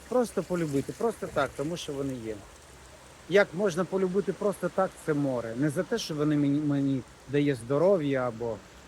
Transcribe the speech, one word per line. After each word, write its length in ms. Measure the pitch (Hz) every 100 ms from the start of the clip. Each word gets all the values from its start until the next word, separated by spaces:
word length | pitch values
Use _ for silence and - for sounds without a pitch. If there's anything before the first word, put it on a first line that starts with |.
| -
просто 340 | 247 226 -
полюбити, 500 | 170 180 160 139 131
просто 340 | 143 226 208 185
так, 240 | - 135 -
тому 200 | 143 170
що 160 | -
вони 220 | 139 139
є. 200 | 131 113 104 - - - - - - - - -
Як 200 | 185 196
можна 300 | 160 208 160
полюбити 480 | 180 190 185 190 196
просто 360 | 175 208 185 180
так 220 | - 185 - -
це 80 |
море? 400 | 147 143 127 113 113
Не 140 | 151
за 120 | 143
те, 160 | 180 226
що 160 | -
вони 220 | 156 147 147
мені, 240 | 143 143
мені 420 | 151 143 139 135 - - -
дає 260 | 143 143
здоров'я 760 | 131 117 143 175 196 143 135 123
або 280 | 110 117 104 - -